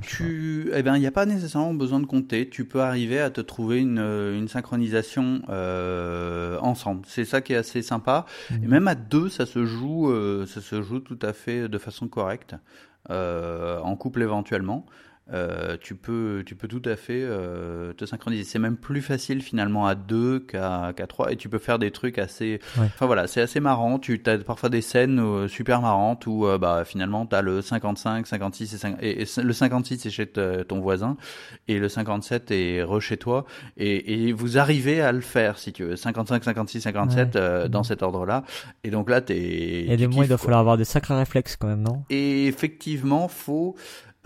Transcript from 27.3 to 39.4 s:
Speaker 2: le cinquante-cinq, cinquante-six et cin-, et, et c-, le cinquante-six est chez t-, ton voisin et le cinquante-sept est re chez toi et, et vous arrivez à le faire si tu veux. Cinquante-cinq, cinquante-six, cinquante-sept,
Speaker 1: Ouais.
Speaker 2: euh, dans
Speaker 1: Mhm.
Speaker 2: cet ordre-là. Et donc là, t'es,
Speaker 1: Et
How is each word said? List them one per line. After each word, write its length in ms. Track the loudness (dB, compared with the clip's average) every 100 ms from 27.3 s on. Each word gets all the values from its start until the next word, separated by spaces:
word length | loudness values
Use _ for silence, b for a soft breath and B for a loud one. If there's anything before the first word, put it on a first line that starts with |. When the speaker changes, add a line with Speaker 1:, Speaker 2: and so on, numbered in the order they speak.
| 2
Speaker 2:
le 220 | 2 0
cinquante-cinq, 640 | 0 -2 -2 -2 -2 -2 -4
cinquante-six 440 | -4 -4 -6 -10 -6
et 20 |
cin-, 200 | -6 -4
et, 220 | -4 -2
et 20 | -4
c-, 160 | 0
le 100 | 0
cinquante-six 540 | 4 2 2 -2 -4 -6
est 60 |
chez 160 | -4 -4
t-, 360 | 0 0 0 -2
ton 120 | -2
voisin 380 | 0 2 0 -2 B B B B -2
et 120 | 0
le 100 | 2
cinquante-sept 640 | 0 -2 -2 -2 -4 0
est 320 | 0 2 0
re 180 | 0 0
chez 160 | 0 -4
toi 280 | 0 -2 -2 B B -2
et, 500 | 0 0 0 0 2
et 40 |
vous 280 | 0 2 4
arrivez 420 | 6 4 4 4
à 100 | 4
le 100 | 2
faire 360 | 2 2 2 2
si 160 | -8
tu 120 | -6 -4
veux. 100 | -2
Cinquante-cinq, 480 | -2 -2 0 0
cinquante-six, 380 | 2 -2 -2 -2
cinquante-sept, 520 | -2 2 4 4 4
Speaker 1:
Ouais. 80 | 4
Speaker 2:
euh, 260 | 2 2 2
dans 120 | 0
Speaker 1:
Mhm. 60 | 0
Speaker 2:
cet 180 | 0
ordre-là. 400 | 0 0 0 0 -2 B B -10
Et 80 | -4
donc 180 | -2 2
là, 120 | 2
t'es, 180 | 2
Speaker 1:
Et 480 | -2